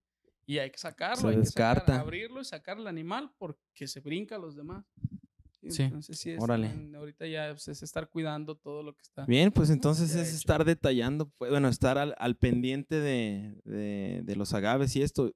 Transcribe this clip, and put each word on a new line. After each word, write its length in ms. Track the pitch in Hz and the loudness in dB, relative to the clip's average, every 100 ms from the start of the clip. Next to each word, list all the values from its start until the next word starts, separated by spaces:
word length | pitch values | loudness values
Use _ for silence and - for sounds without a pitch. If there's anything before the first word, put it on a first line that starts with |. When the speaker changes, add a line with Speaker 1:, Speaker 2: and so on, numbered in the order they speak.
| _ _ _ _ - | _ _ _ _ -4
Speaker 1:
Y 140 | 147 | -2
hay 100 | 135 | -2
que 60 | - | -8
sacarlo, 460 | 165 - 175 254 | -12 -6 -4 0
Speaker 2:
Se 40 | 110 107 | 4 4
Speaker 1:
hay 0 | |
que 40 | 113 | 4
sacar, 320 | - 113 127 | 4 4 6
Speaker 2:
descarta. 220 | - 127 | 4 2
Speaker 1:
abrirlo 400 | 127 175 226 262 | 0 -6 -10 -12
y 60 | 262 | -12
sacar 320 | 156 - 202 | -12 -10 -10
el 100 | 220 | -8
animal 460 | 160 165 220 285 _ | -8 -6 -6 -8 _
porque 480 | 165 147 _ _ 135 | -12 -12 _ _ -14
se 120 | - | -12
brinca 360 | 143 165 208 214 | -8 -6 -6 -12
a 40 | |
los 160 | 165 143 | -12 -14
demás. 300 | 151 190 202 _ - - - _ _ _ 160 | -14 -14 -16 _ -8 -8 -16 _ _ _ -10
Speaker 3:
Sí. 140 | 160 | -2
Speaker 1:
Entonces, 340 | 135 147 147 160 | -2 -2 -12 -10
sí, 140 | 165 | -8
es 100 | 165 | -4
Speaker 2:
Órale. 280 | 117 117 110 | 0 0 0
Speaker 1:
también 260 | 110 151 147 | -6 -12 -16
ahorita 320 | 147 147 165 | -18 -12 -10
ya, 220 | 156 151 | -8 -8
pues, 180 | 147 - | -10 -12
es 160 | 147 | -12
estar 260 | 156 - 156 | -10 -10 -8
cuidando 460 | 165 160 151 151 151 | -6 -4 -6 -8 -12
todo 260 | 147 147 | -12 -12
lo 120 | 151 - | -12 -16
que 60 | |
está. 240 | _ - 92 | _ -8 2
Speaker 2:
Bien, 260 | 123 190 | 6 6
pues, 180 | - 156 | 6 6
entonces 440 | 147 147 156 165 | 4 4 2 2
Speaker 1:
Ya 80 | 170 | 0
Speaker 2:
es 80 | 165 | -2
Speaker 1:
hecho. 80 | 160 | -2
Speaker 2:
estar 260 | - 156 | 0 4
detallando, 680 | 156 165 147 127 120 151 147 _ | 4 4 2 2 2 -2 -4 _
pues, 140 | 123 | 0
bueno, 160 | 143 135 | 4 4
estar 300 | 120 135 135 | 4 4 4
al, 180 | 147 - | 0 -2
al 200 | 123 117 | -2 2
pendiente 640 | 127 120 127 135 139 156 | 4 4 0 -2 -2 0
de, 580 | 147 127 110 101 104 101 107 | 2 0 0 -2 -6 -12 -8
de, 560 | 104 104 101 95 92 | -6 -4 -4 -4 -4
de 120 | 92 101 | -4 -4
los 160 | 101 | -2
agaves 420 | 104 101 131 135 135 | 0 2 2 2 0
y 60 | |
esto. 320 | 143 - 120 | 0 0 -2